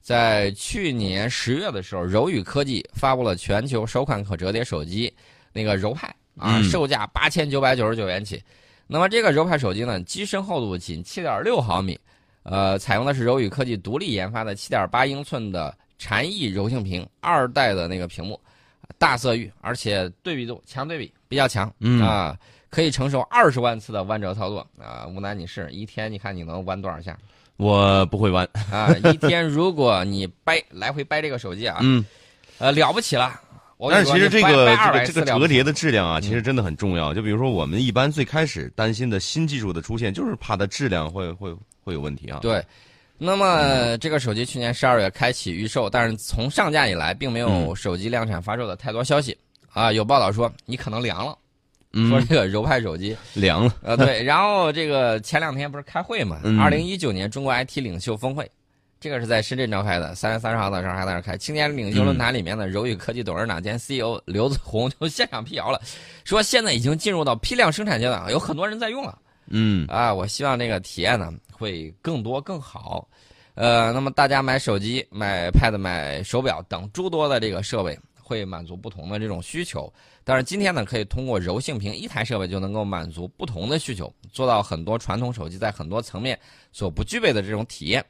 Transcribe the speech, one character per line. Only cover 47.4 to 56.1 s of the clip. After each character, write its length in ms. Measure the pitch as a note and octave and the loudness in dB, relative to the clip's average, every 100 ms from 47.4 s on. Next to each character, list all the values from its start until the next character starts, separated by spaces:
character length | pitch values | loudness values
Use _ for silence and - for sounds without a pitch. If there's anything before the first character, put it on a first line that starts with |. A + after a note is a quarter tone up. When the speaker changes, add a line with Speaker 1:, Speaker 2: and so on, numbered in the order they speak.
| A#2+ F#2 E2 | 2 2 0
Speaker 1:
手 220 | F2+ G2+ F2+ | -2 -4 -4
机 120 | G2+ | -2
量 180 | A#2+ A2 | -2 -2
产 160 | F2+ | -4
发 140 | F#2+ A2+ | -4 -4
售 100 | A#2 | -6
的 80 | |
太 160 | F2+ - | -6 -6
多 140 | A2 | -4
消 160 | B2 D3 | 2 2
息。 160 | C3+ - _ _ _ | 2 -8 _ _ _
Speaker 2:
嗯。 100 | - | 0
Speaker 1:
啊， 80 | A2+ | 2
有 120 | A2 | 2
报 140 | G#2+ C#3 | 4 4
道 140 | G2+ | 4
说 180 | G#2 A#2 - | 2 0 -2
你 120 | - B2 | -10 -8
可 120 | - | -6
能 140 | A2+ | -4
凉 240 | A#2+ F2 A#2+ | -4 -4 -6
了， 100 | - _ _ _ _ _ | -10 _ _ _ _ _
Speaker 2:
嗯。 160 | - A2+ | 2 6
Speaker 1:
说 120 | B2+ | 6
这 160 | B2 D#3 | 6 4
个 100 | F#2+ | 4
柔 160 | G#2 | 0
派 180 | A#2+ C3 | 2 2
手 160 | A2 D#2+ | 0 -4
机 200 | G2 A2 - | -6 -8 -8
Speaker 2:
凉 300 | - F#2+ E2 | 2 4 6
了。 100 | A#2+ - | 4 2
Speaker 1:
呃， 140 | - A#2 | -2 4
对， 260 | C3+ A2+ | 4 4
然 180 | B2 D3+ | 4 4
后 300 | G3+ G3+ E3 | 4 4 2
这 160 | D3+ D#3 | 2 0
个 320 | C#3+ B2 A2 | 2 2 2
前 200 | G#2 D#3+ | 0 -2
两 160 | D#3+ C3+ | 0 -4
天 140 | C#3+ | -6
不 60 | C#3+ | -8
是 60 | |
开 180 | C#3+ E3+ | -8 -8
会 220 | F3+ | -4